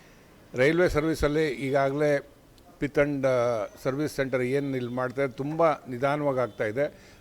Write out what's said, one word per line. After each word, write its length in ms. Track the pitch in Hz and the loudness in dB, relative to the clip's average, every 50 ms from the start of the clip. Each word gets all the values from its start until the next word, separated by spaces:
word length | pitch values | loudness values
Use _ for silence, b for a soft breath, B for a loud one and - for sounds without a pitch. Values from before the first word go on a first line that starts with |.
| B B B B B B B B B - - | B B B B B B B B B -8 0
ರೈಲ್ವೆ 360 | 120 131 151 165 170 180 165 | 2 2 4 4 4 2 4
ಸರ್ವಿಸಲ್ಲಿ 580 | - 151 151 160 151 - 156 147 147 160 160 151 | 2 2 0 0 0 0 0 0 2 2 0 0
ಈಗಾಗಲೇ 800 | 117 107 135 131 139 139 139 135 139 147 151 147 143 139 - - - - - - - - - - - - | -2 -4 -4 0 2 2 2 2 2 2 2 2 2 0 -2 -6 -16 -20 -20 -20 -20 -20 -20 -20 -8 -6
ಪಿತ್ 200 | 147 135 - 151 | -6 -2 0 0
ಆ್ಯಂಡ್ 280 | 143 147 143 135 131 131 127 123 117 120 120 110 98 - - - - | 2 2 0 0 0 2 2 2 2 0 0 -2 -4 -6 -8 -6 -4
ಸರ್ವಿಸ್ 320 | 139 131 143 151 - - | -4 -2 -2 -4 -4 -2
ಸೆಂಟರ್ 260 | - 135 131 135 127 | -4 -2 -2 0 -2
ಏನು 340 | 127 123 135 143 143 139 135 | 0 0 0 0 -2 -2 -4
ಇಲ್ಲಿ 180 | 131 123 117 123 | -4 -4 -4 -4
ಮಾಡ್ತಾರೆ 380 | 127 127 127 120 135 139 131 | -4 -4 -4 -2 -2 -2 -2
ತುಂಬ 400 | 117 - 135 147 156 160 170 160 | -2 -6 -6 -4 0 2 2 2
ನಿಧಾನವಾಗಿ 680 | 139 - - 131 127 120 139 139 147 147 147 143 131 127 | 2 0 -6 -10 -6 -2 0 0 0 0 0 0 0 0
ಆಗ್ತಾಯಿದೆ. 760 | 123 107 - - 120 107 107 135 147 - - - - - - - | -2 -2 -2 -4 -4 -2 0 -2 -2 -2 -4 -12 -20 -20 -20 -16